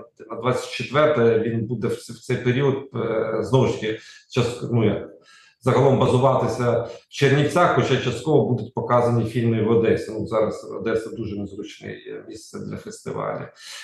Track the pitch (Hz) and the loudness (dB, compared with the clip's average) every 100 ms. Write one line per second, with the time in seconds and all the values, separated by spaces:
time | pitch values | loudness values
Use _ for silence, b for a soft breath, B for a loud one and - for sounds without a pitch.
0 | - - - 113 120 127 - - 110 135 | -6 -20 -16 -6 -2 -2 -4 -8 -4 2
1 | - 120 117 110 117 113 110 120 117 113 | 2 4 4 4 2 -2 -4 -4 -4 -4
2 | - 113 - 117 123 123 143 - - 117 | -10 -12 -4 -2 0 2 2 0 -4 -6
3 | 113 110 110 110 101 127 113 - 110 110 | -2 -2 -2 -2 2 2 2 0 -4 -6
4 | B B B 123 120 - - 117 104 98 | B B B -2 -2 -4 -2 2 2 0
5 | - - b b b b 123 131 139 117 | -6 -18 b b b b 2 4 4 4
6 | 123 120 135 120 117 - 120 107 - B | 4 4 4 2 0 -2 0 0 -2 B
7 | B - 139 143 147 175 175 - - 127 | B 0 4 4 4 2 2 2 2 0
8 | 123 113 156 151 113 117 - - - 123 | 0 -4 2 2 2 0 -4 -6 0 2
9 | 120 117 - 127 113 110 104 110 107 - | 4 2 0 0 2 2 4 4 4 2
10 | - 110 98 110 104 - - 107 113 113 | -2 -8 -2 0 0 -2 -10 -8 -2 -2
11 | 107 117 95 101 95 95 - - 104 101 | -4 -8 -8 -8 -8 -10 -14 -14 -14 -14
12 | - - - - - 101 101 101 104 - | -14 -14 -14 -18 -16 -14 -10 -12 -12 -14
13 | - 110 104 - - - B B | -10 -8 -6 -8 -10 -16 B B